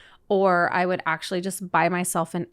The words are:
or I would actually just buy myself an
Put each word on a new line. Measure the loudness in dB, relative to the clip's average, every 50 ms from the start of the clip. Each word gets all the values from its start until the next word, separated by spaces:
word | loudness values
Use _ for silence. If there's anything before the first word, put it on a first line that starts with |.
| -20 -20 -20 _ _ _
or | 2 4 4 4 4 4 2 2 2
I | 0 0
would | 0 -2 -2 -2
actually | -4 -4 -4 -4 -6 -6 -4
just | -4 -6 -8 -8 -8 -2
buy | 0 2 2 2
myself | 2 0 -2 -2 -2 -2 -4 -2 -4
an | -6 -8 -6